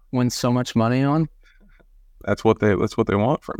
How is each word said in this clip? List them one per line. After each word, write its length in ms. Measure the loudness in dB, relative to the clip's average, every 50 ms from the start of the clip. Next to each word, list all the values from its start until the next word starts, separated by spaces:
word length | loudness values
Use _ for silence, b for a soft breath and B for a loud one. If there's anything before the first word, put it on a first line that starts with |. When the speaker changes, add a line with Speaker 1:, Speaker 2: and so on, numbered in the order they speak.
| _ _
Speaker 1:
win 180 | -2 0 0 0
so 220 | -2 -2 -2 0
much 240 | 0 0 -2 -2 0
money 260 | 0 2 2 2 2
on. 280 | 2 2 2 0 0 -2 -6 -12 b b b b b b b b -20 _ -20 -20 -20 -20 -20 -12
Speaker 2:
That's 220 | -6 -4 -4 0 2
what 160 | 0 2 2
they, 160 | 2 2 2
that's 220 | 2 0 -2 -2 -2
what 100 | 0 0
they 80 | 0
want 280 | 0 0 0 -2 -4 -6
from 140 | -10 -12